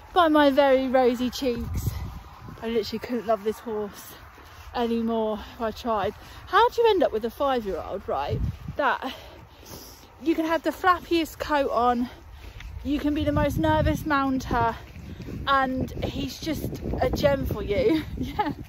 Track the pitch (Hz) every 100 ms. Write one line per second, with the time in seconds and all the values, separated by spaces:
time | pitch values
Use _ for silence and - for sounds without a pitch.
0 | - 370 330 302 285 269 285 262 262 262
1 | 247 247 254 - 269 233 233 - - -
2 | - - - - - - 226 233 208 220
3 | - 240 196 220 214 208 247 214 208 -
4 | - - - - - - - - 233 233
5 | 226 226 214 208 - - 220 214 247 214
6 | 196 - - - - 370 480 - 466 392
7 | 233 214 226 - 285 254 208 160 95 190
8 | - 147 143 - - - - - 269 185
9 | 262 - - - - - - - - -
10 | - - 277 330 320 320 330 - 381 349
11 | - 339 311 - - 294 277 226 247 240
12 | 247 - - - - - - - 254 285
13 | 294 294 294 294 294 269 311 311 302 294
14 | 311 285 269 262 - 247 233 226 - -
15 | - - - - - 269 262 262 240 -
16 | - 262 277 - 320 277 - - - -
17 | 254 - 285 277 - 214 196 202 415 311
18 | 302 - 247 285 320 -